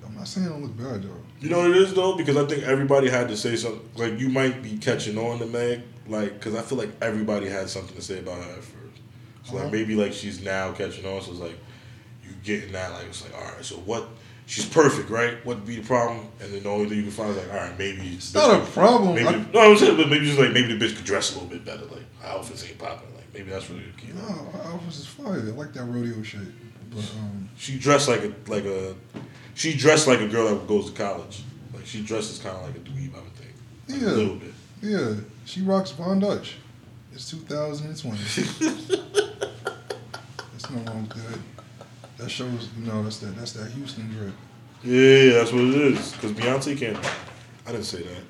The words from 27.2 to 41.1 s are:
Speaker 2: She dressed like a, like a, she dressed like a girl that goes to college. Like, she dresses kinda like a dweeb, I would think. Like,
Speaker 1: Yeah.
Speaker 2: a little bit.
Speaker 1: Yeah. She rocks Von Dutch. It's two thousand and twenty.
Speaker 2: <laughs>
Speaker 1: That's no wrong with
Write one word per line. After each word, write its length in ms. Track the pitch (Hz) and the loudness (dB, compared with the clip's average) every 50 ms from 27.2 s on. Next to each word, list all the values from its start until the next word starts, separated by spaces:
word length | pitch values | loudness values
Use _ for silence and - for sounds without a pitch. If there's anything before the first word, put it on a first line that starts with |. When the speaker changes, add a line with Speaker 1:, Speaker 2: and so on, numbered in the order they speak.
| 107 101 98 101 95 107 - | -8 -8 -8 -10 -12 -12 -14
Speaker 2:
She 220 | - - 143 135 127 | -14 -10 -8 -8 -2
dressed 280 | 127 143 143 139 139 131 | 2 4 4 4 6 4
like 140 | 120 107 104 | 2 2 0
a, 80 | 104 - - - - | -4 -8 -10 -8 -4
like 140 | 110 101 95 | -4 -4 -4
a, 280 | 98 98 95 95 95 92 92 - - - - - - - - - - - | -4 -4 -4 -6 -6 -10 -12 -18 -16 -16 -16 -16 -16 -18 -20 -20 -18 -8
she 200 | - - 160 151 | -4 -2 -2 0
dressed 320 | 131 120 151 156 156 - | 6 6 8 8 8 8
like 140 | 135 127 110 | 6 6 6
a 60 | 107 104 | 4 0
girl 200 | 107 117 113 110 | 2 2 2 2
that 180 | 104 98 90 | 2 0 0
goes 200 | 101 104 101 92 - | 2 2 2 2 0
to 20 | |
college. 500 | - - 107 101 95 87 85 - - - - - - - - - | -6 -6 -4 -4 -4 -6 -10 -12 -14 -14 -14 -14 -16 -16 -16 -16
Like, 140 | - - - | -16 -16 -14
she 160 | - - 110 | -12 -10 -10
dresses 360 | 104 104 113 110 107 - - - | -6 -4 -4 -4 -4 -6 -10 -10
kinda 200 | - 101 92 92 | -10 -10 -10 -8
like 160 | 92 92 87 | -10 -12 -12
a 40 | - | -12
dweeb, 340 | - - 135 135 135 - - | -12 -10 -10 -8 -8 -10 -12
I 40 | 92 | -14
would 140 | - - - | -18 -18 -18
think. 160 | - - - - - - - - - - - | -20 -20 -20 -20 -20 -20 -20 -20 -20 -14 -10
Like, 120 | 269 277 | -6 -2
Speaker 1:
Yeah. 60 | 240 196 | 0 2
Speaker 2:
a 80 | 147 113 | 2 2
little 160 | 107 98 95 | 2 0 -2
bit. 160 | - - - - - - - - - | -6 -12 -16 -18 -20 -20 -20 -18 -10
Speaker 1:
Yeah. 320 | - 214 208 180 135 113 107 104 - - - - - | -4 -2 -2 0 0 -2 -2 -6 -8 -12 -18 -18 -16
She 160 | - - 180 | -12 -8 -4
rocks 280 | 190 190 196 190 190 - | 0 2 2 2 0 -2
Von 260 | - - 170 180 196 196 | -8 -6 -2 0 2 2
Dutch. 380 | 202 202 147 98 - - - - - - - - - - - - - - - | 2 2 0 -2 -6 -10 -16 -16 -20 -20 -20 -20 -20 -20 -20 -20 -20 -20 -18
It's 160 | - - - | -16 -14 -12
two 80 | 160 160 | -12 -14
thousand 480 | 156 - 143 147 151 151 147 147 151 156 | -10 -8 -6 -4 -4 -4 -6 -8 -8 -10
and 100 | 156 - | -10 -10
twenty. 200 | - 123 107 104 | -8 -8 -6 -6
Speaker 2:
<laughs> 840 | 101 107 - - - - - - 311 320 - - - - 370 - - - - 403 427 - - - - - - - - - - - - - - - - - - - - - - - - - | -6 -4 -2 -2 -2 -4 -2 -2 -2 -2 -2 -4 -4 -4 -4 -4 -4 -2 -2 -2 -2 -2 -8 -10 -12 -12 -12 -12 -12 -12 -12 -12 -14 -14 -14 -14 -12 -16 -16 -18 -18 -16 -18 -18 -16 -16
Speaker 1:
That's 180 | - 120 - - | -16 -16 -14 -10
no 80 | 139 120 113 113 | -10 -8 -8 -8
wrong 160 | 110 110 107 | -8 -8 -8
with 220 | 107 | -10